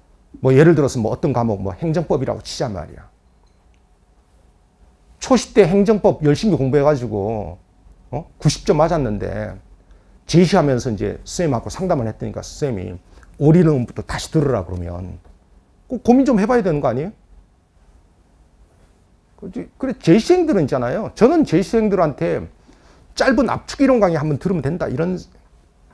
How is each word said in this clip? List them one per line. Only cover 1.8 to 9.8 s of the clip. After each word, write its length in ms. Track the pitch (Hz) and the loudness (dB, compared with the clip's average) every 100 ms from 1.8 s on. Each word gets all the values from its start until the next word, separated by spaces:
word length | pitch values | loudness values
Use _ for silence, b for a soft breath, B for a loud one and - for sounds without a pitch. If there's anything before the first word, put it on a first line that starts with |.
| 165 160 160 156 127 101 | -4 -4 -2 -2 -2 -6
치자 260 | - - 139 | -10 -8 -6
말이야. 400 | 95 78 - - _ _ _ _ _ _ _ _ _ _ _ _ _ _ _ _ _ _ _ _ _ | -8 -12 -16 -20 _ _ _ _ _ _ _ _ _ _ _ _ _ _ _ _ _ _ _ _ _
초시 340 | - 254 - | 0 0 2
때 140 | 269 170 | 2 4
행정법 560 | 202 202 208 202 123 | 4 2 2 2 2
열심히 320 | 147 147 220 147 | 2 2 2 0
공부해가지고, 1040 | 135 143 143 143 120 104 101 113 85 90 _ _ _ - _ | 2 2 2 0 -2 -4 -4 -6 -8 -14 _ _ _ -20 _
어? 200 | 135 - _ | -12 -12 _
구십 280 | 156 - - | -2 0 0
점 120 | 156 | 2
맞았는데 800 | 160 165 123 101 92 101 104 98 - - | 2 0 -2 -4 -6 -8 -10 -12 -20 -20